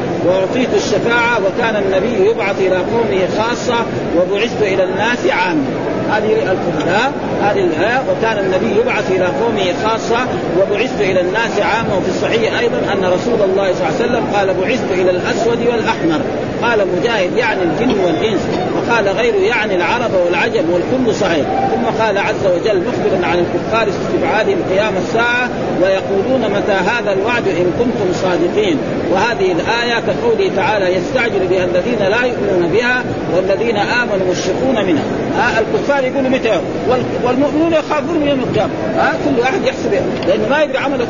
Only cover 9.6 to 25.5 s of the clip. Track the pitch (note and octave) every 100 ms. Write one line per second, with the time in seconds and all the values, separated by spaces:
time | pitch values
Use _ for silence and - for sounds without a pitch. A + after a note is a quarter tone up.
9.6 | F3+ - A3 A3 F#3+ A#3 B3+ - - F3
10.6 | F#3+ G3+ B3+ F3+ F#3+ F#3 F3+ G#3 A3+ G3
11.6 | F3 G#3+ A3 F#3+ E3+ - A3 A3+ G#3+ G3+
12.6 | A#3 B3 G3+ G3+ F3+ F3+ A#3+ A3 G3 F#3+
13.6 | G3 F3+ F3 D#3 A#3+ A#3+ G3+ G3+ F#3+ F3+
14.6 | F#3 B3 F#3+ F3+ F#3 F3+ A3 A#3 A3+ A3+
15.6 | A#3+ A#3 A3 - E3 D3+ - - - -
16.6 | A3+ A3 F#3 F3+ A#3 A3 F3+ G#3 A#3 G3
17.6 | E3+ D#3 B3 G#3 F3+ D#3 A3 F#3 - -
18.6 | F#3 E3 A#3 A#3 G3+ F#3+ A#3 G3+ G3 A#3
19.6 | G#3+ F3+ E3+ A#3 A3+ F#3 F3 F3 A3+ G#3+
20.6 | E3 F3 G3 B3+ A3+ - F#3+ D#3+ B2+ -
21.6 | - - A#3 A3 A3 G3 F#3 G3 G3 F3
22.6 | G#3+ G3 - F3+ G3+ F#3+ E3+ F3 E3+ F3
23.6 | - A3 G#3 F3 - F3+ D#3 G3+ G3 F#3+
24.6 | D3+ F#3 G#3+ F#3+ - A3+ A#3+ A#3+ B3